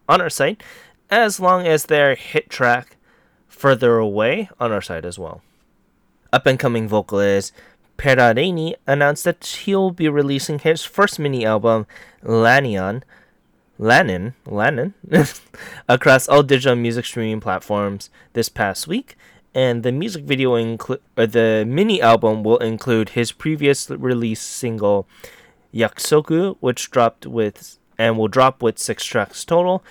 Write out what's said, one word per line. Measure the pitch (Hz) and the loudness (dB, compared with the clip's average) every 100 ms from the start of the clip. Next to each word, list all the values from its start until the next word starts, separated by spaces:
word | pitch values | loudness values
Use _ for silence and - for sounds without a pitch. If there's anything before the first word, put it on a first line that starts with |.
| - | 0
on | 175 | 0
our | 170 | 0
site, | - 143 208 - - - _ - | -2 -2 -4 -12 -20 -20 _ -2
as | 208 220 190 | 0 0 0
long | 185 185 175 | 0 2 2
as | 156 | 0
their | - 151 143 | 2 2 4
hit | 131 - 151 - | 2 -4 -6 -4
track, | - 123 123 - _ _ _ _ _ _ | 0 2 0 -2 _ _ _ _ _ _
Further | - 139 127 123 117 | -2 2 4 4 4
Away, | 110 101 110 180 202 - | 2 0 0 0 -6 -4
on | 120 | -4
our | 104 | -2
site | - 85 | -6 -10
as | 85 87 | -10 -12
well. | 82 90 _ _ _ _ _ _ _ _ _ | -14 -16 _ _ _ _ _ _ _ _ _
Up-and-coming | 127 - 131 135 117 110 | 0 2 0 0 -2 0
vocalist | 107 - 101 101 98 98 - - _ _ - | -2 0 0 2 2 -2 -10 -20 _ _ -4
Pera | 147 131 120 | 0 4 4
Reini | 113 175 175 160 - - | 4 0 -2 -6 -6 -2
announced | 139 143 147 | 2 2 0
that | 175 165 | -2 -4
he'll | - - - 196 190 | -6 -10 -2 0 0
be | 175 156 | 0 -2
releasing | 147 139 139 - 147 | 0 0 -2 -4 -4
his | 160 160 | 0 -2
first | - - 202 - | -2 0 0 0
mini | 147 131 | -4 -2
album, | 110 110 113 113 104 - - _ | 0 2 2 0 -2 -14 -20 _
Lannion, | - 113 113 131 135 98 95 117 - _ _ _ _ _ _ - | -2 2 4 4 2 -2 -4 -6 -10 _ _ _ _ _ _ -4
Lannon, | 107 131 165 92 104 - - | 2 4 2 -2 -6 -12 -10
Lannon, | 104 117 143 156 - - | -2 -2 -2 -6 -8 -2
<laughs> | 170 143 - _ - - - - | 0 0 -4 _ -20 -20 -8 -2
across | 123 147 131 - | 2 4 4 6
all | 143 | 4
digital | 135 135 131 | 4 2 2
music | 120 117 117 | 0 0 -4
streaming | - - 110 110 | -6 -6 -6 -4
platforms | 104 95 - 104 101 98 - _ _ | -4 -6 -4 -4 -4 -6 -14 _ _
this | - 113 | -6 -6
past | - 104 95 - | -4 -4 -4 -6
week, | 208 - - _ _ _ | -8 -8 -18 _ _ _
and | 131 131 120 | -2 0 0
the | 120 | -2
music | 131 208 175 | -4 -6 -8
video | 143 131 131 | -4 -2 0
inclu-, | 120 113 113 - 127 _ - | 0 -2 -6 -8 -10 _ -2
or | 113 | 0
the | 113 113 110 110 | 2 2 2 0
mini | 139 214 196 | 0 0 2
album | 117 113 113 110 | 4 4 2 0
will | 107 120 | 2 2
include | 113 110 - 113 107 | 0 -4 -2 0 0
his | - 117 | -2 -4
previous | - 156 156 143 135 - | -4 -6 -2 0 0 -4
release | 139 127 123 117 110 | -6 -4 -2 -4 -6
single, | - - 123 110 104 101 - _ - - _ _ _ | -10 -10 -8 -2 0 0 -2 _ -20 -20 _ _ _
Yakusoku, | 110 113 - - 151 151 160 190 - | -2 -2 -2 0 0 2 0 -2 -2
which | 131 123 - | -4 -4 -2
dropped | 131 117 - 135 | 2 2 0 -8
with, | 117 107 - - - _ - | -4 -4 -6 -18 -20 _ -2
and | 113 113 | 0 0
will | 110 | 0
drop | 120 131 - | 2 2 2
with | 117 - | -2 -2
six | - 113 | -6 -8
tracks | - 120 101 - | -4 -4 -4 -6
total, | - 170 180 185 - | -2 0 0 -2 -6